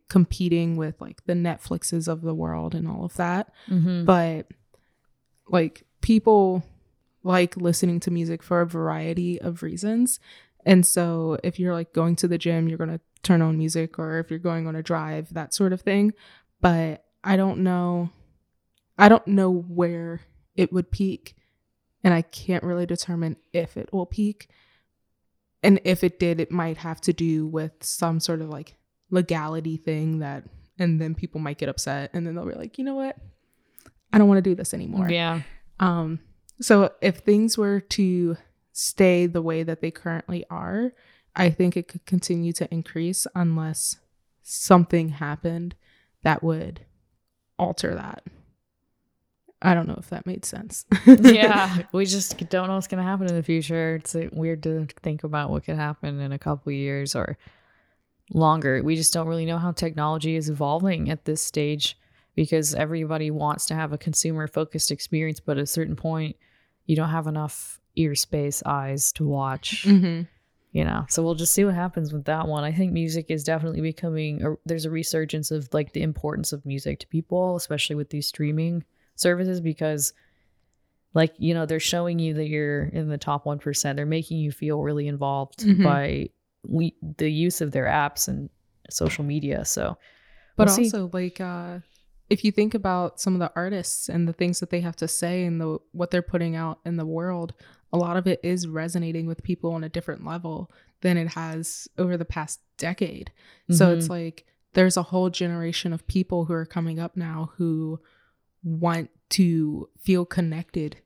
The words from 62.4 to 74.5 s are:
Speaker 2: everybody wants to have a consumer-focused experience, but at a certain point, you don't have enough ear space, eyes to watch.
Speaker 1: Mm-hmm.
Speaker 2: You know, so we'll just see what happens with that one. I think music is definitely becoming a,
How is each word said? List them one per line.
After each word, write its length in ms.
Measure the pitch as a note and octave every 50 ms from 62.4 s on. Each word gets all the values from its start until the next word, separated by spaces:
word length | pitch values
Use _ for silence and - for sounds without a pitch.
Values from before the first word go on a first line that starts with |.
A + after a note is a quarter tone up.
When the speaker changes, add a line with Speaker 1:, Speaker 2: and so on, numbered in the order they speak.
| D#3 - E3 D#3+ D#3 D3 D#3
Speaker 2:
everybody 560 | - D#3 D3+ E3 E3 D#3+ D3+ D#3+ D#3 D#3 D3+
wants 360 | D3+ D3+ D3 D3 C#3 - -
to 80 | - D#3+
have 180 | D#3+ D#3+ D3
a 60 | D3 D3
consumer-focused 920 | - E3 D3+ - - E3 D#3+ D#3 D#3 D3+ - - D#3+ D#3 - D#3 - -
experience, 480 | D3+ - - - - D#3 D#3+ D#3 D#3 -
but 200 | - - D3 C#3
at 60 | C#3+
a 20 |
certain 300 | C#3+ - E3 D#3+ D#3 D#3
point, 400 | - - E3 D#3+ D#3+ D#3+ D3+ - _ _ _ _ _ _ _ _ _ _
you 100 | - D#3+
don't 140 | D#3 D#3 D#3+
have 160 | D#3+ E3 D3+
enough 540 | D#3 D3+ D3+ D#3 D3 - - - - - - _ _ _
ear 200 | - D#3+ D3+ C#3+
space, 480 | - - - - D3+ C#3+ C#3+ C#3+ - -
eyes 480 | D3 C#3+ C#3+ C3+ C3+ C3+ C#3+ - -
to 140 | - - D#3
watch. 580 | C#3+ C#3+ C#3 C3+ C3+ C3 C3 - - - - -
Speaker 1:
Mm-hmm. 360 | G3 G3+ F#3+ F3+ F3 E3 E3 E3+ - _ _ _ _ _ _ _ _
Speaker 2:
You 120 | - - D3+
know, 200 | D#3 - - C3+ -
so 120 | - -
we'll 120 | E3 E3 E3+
just 180 | D#3+ E3+ E3
see 140 | - - G3
what 80 | G3+ F#3
happens 400 | F3 F3 F3+ - F3 D#3+ D3 D3+
with 100 | D3+ C#3
that 240 | - D#3 D#3+ D#3+ D#3+
one. 160 | D3+ D3 D3
I 80 | D3+
think 200 | D#3 E3+ F#3+ F#3
music 340 | F3 E3 E3 D#3+ D#3+ E3+ D#3+ -
is 160 | D#3+ D#3 C#3+
definitely 380 | - D#3+ D#3+ D#3 E3 D#3+ -
becoming 600 | D#3 D#3+ D#3+ - - E3+ D#3+ D#3 D#3 D3+ D3 D3
a, 120 | - D3+